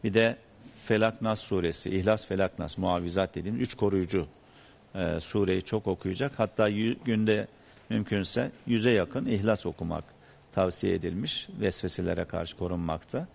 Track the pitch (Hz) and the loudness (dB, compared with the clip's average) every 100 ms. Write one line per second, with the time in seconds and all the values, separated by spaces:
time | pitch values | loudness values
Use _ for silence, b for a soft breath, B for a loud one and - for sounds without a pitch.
0 | 113 104 113 120 - - - - - 107 | 4 4 4 2 -14 -20 -20 -18 2 4
1 | 110 113 113 107 - 98 85 82 - 95 | 4 2 -2 -2 0 0 0 -2 -2 2
2 | 95 110 - 95 95 - 82 - 92 87 | 2 2 0 0 0 -2 -8 -2 0 0
3 | 87 92 95 - 90 117 123 - 101 98 | 0 0 -2 -4 -6 -4 -6 0 2 2
4 | 87 95 78 - B B B B - 98 | 2 0 -2 -10 B B B B -14 -4
5 | 87 80 - 104 95 92 - 110 104 92 | -2 -2 -2 0 2 0 0 -4 -2 -2
6 | 92 92 139 - 107 - 107 104 110 127 | -4 -2 -4 0 -2 4 2 4 0 -2
7 | 123 110 110 107 110 - B B - 113 | 0 2 4 2 0 -12 B B -4 -4
8 | 101 101 92 117 135 - - 117 117 110 | 0 -2 0 -2 -2 -6 -2 2 4 4
9 | 85 - 127 107 110 104 87 76 85 78 | 2 -2 -2 0 2 0 -2 -6 -6 -6
10 | - - B B - 101 92 - 95 90 | -8 -20 B B -6 0 0 2 0 0
11 | 85 87 151 - - - 101 - 90 - | -2 -4 -4 -6 -8 -2 -2 -2 -6 -4
12 | 90 85 82 82 82 - 90 87 85 80 | -2 -2 -4 -6 -6 -6 -4 -2 -4 -4
13 | - 131 185 | -6 -8 -8